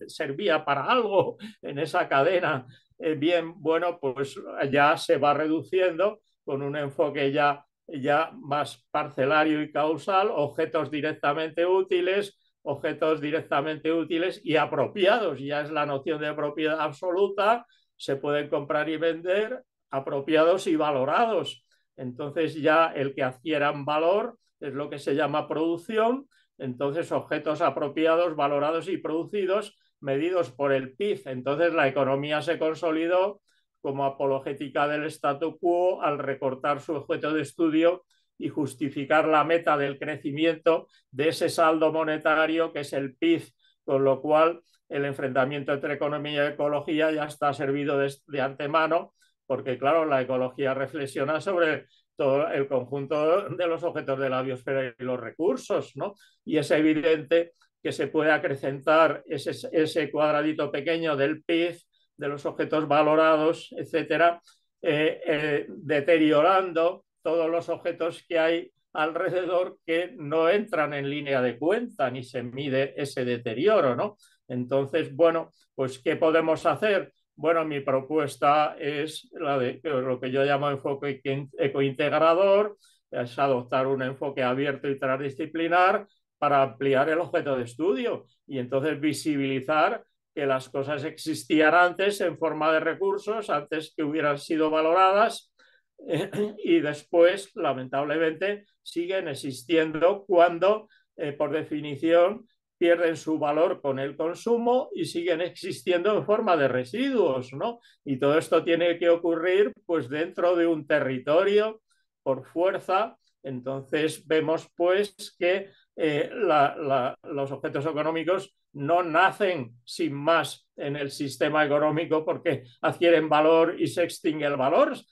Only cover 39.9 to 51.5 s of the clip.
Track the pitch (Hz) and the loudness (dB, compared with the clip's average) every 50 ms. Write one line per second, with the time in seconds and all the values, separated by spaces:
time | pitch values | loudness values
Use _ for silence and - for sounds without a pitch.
39.9 | 143 - 139 151 151 123 - 147 139 147 160 165 160 160 - 170 160 175 - _ | -6 -6 -8 -8 -8 -8 -8 -6 -2 0 0 0 0 2 2 2 2 2 0 _
40.9 | _ _ _ _ - 127 147 165 170 - 180 156 - 175 165 160 165 156 160 156 | _ _ _ _ -4 -2 -2 0 0 0 -2 0 2 4 4 4 4 4 2 2
41.9 | 156 160 160 156 156 151 - 160 151 156 156 156 160 165 165 160 - 147 139 - | 2 0 -2 -2 -2 -2 0 2 2 2 2 2 2 0 -2 -2 -4 -8 -8 -6
42.9 | 160 139 139 131 - - 165 170 165 143 - - _ _ _ _ _ _ _ - | -4 -4 -4 -6 -4 0 2 2 2 2 -2 -8 _ _ _ _ _ _ _ 0
43.9 | 135 135 135 135 131 127 139 151 151 156 160 165 170 - _ _ _ _ _ - | 0 2 4 2 2 2 2 2 4 4 4 4 2 -2 _ _ _ _ _ -8
44.9 | 160 143 143 139 139 147 143 131 127 135 127 139 147 143 139 151 143 135 156 151 | -6 -4 -4 -4 -4 -4 -4 -2 0 0 0 0 -2 -4 -4 -4 -4 -2 -2 -4
45.9 | 143 - 151 147 147 147 143 147 151 143 143 147 147 - 147 147 147 143 - 180 | -4 -4 -4 -4 -4 -4 -6 -4 -2 0 0 0 -2 -2 -2 -2 -2 -2 -2 -2
46.9 | 156 151 156 156 156 151 147 151 - - 151 143 139 - 147 139 139 147 143 151 | 0 0 2 0 0 -2 -4 -6 -4 -2 -2 -2 0 -2 -2 -2 -2 -2 -2 0
47.9 | 143 139 139 139 139 - _ - 143 135 131 139 139 - 147 143 151 160 160 156 | 0 0 0 -2 -4 -8 _ -8 -4 -4 -2 -4 -4 -6 -4 0 0 2 2 2
48.9 | 165 180 190 - _ _ _ _ _ _ _ - 131 131 - 131 123 - 135 139 | 0 0 -2 -4 _ _ _ _ _ _ _ -6 -6 -4 -4 -4 -4 -2 0 2
49.9 | 160 165 156 156 139 131 127 127 131 127 127 127 - - 139 131 131 135 135 127 | 2 2 2 2 0 0 0 0 -2 -2 -2 -4 -4 -4 -2 -2 -2 -2 -4 -6
50.9 | 165 151 135 - - 147 135 143 156 151 139 196 | -6 -8 -8 -6 -6 -4 -2 -2 -2 -4 -2 -2